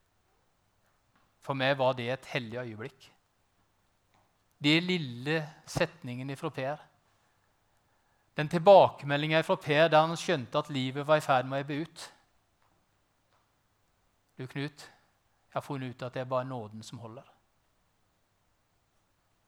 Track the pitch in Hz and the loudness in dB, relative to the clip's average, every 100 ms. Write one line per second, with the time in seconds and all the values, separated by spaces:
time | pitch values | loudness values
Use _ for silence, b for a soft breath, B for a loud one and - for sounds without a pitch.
0 | _ _ _ _ _ _ _ _ _ _ | _ _ _ _ _ _ _ _ _ _
1 | _ _ _ _ - 135 135 135 131 127 | _ _ _ _ -6 -2 0 2 0 0
2 | 117 131 - 143 117 120 123 107 127 _ | -4 -6 -6 -8 -6 -10 -10 -12 -14 _
3 | - _ _ _ _ _ _ _ _ _ | -20 _ _ _ _ _ _ _ _ _
4 | _ _ _ _ _ - 147 160 180 185 | _ _ _ _ _ -2 2 2 2 -2
5 | 139 120 135 160 151 - - - 160 - | -4 -8 -4 -4 -4 -14 -8 -4 -4 -4
6 | 127 123 135 135 160 - 131 147 - _ | -12 -10 -10 -8 -10 -6 -8 -8 -14 _
7 | _ _ _ _ _ _ _ _ _ _ | _ _ _ _ _ _ _ _ _ _
8 | _ _ _ - 151 170 175 190 127 - | _ _ _ -6 -4 2 10 10 10 2
9 | 139 143 156 160 160 190 - 147 165 156 | -4 -2 2 0 0 -2 0 4 6 6
10 | 160 165 - 160 117 151 - 139 131 135 | 4 -2 -2 -4 -2 -6 -4 -4 -4 -4
11 | 143 151 147 131 131 139 139 147 165 - | 2 2 4 0 2 -6 -6 -8 -8 -12
12 | - - _ _ _ _ _ _ _ _ | -18 -20 _ _ _ _ _ _ _ _
13 | _ _ _ _ _ _ _ _ _ _ | _ _ _ _ _ _ _ _ _ _
14 | _ _ _ - 127 139 143 - - _ | _ _ _ -16 -12 -8 -8 -10 -20 _
15 | _ _ _ _ _ 139 - 143 127 120 | _ _ _ _ _ -10 -8 -10 -10 -10
16 | 127 135 127 127 131 127 107 110 110 117 | -10 -8 -4 -4 -4 -10 -12 -16 -16 -16
17 | 113 117 - _ _ _ _ _ _ _ | -16 -18 -20 _ _ _ _ _ _ _
18 | _ _ _ _ _ _ _ _ _ _ | _ _ _ _ _ _ _ _ _ _
19 | _ _ _ _ | _ _ _ _